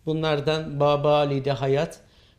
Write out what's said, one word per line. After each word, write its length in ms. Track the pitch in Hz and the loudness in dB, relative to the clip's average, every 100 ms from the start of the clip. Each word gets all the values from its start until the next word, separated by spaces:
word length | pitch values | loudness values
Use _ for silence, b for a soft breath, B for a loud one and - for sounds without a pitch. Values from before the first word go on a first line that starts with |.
| 156 | -6
Bunlardan 720 | 156 156 147 139 156 160 143 | -2 0 -2 0 -2 -2 0
Baba 360 | 147 143 147 147 | 2 2 2 2
Ali'de 340 | 143 139 135 | 2 0 -2
Hayat. 480 | 127 139 139 170 - b b b | -2 0 0 -2 -8 b b b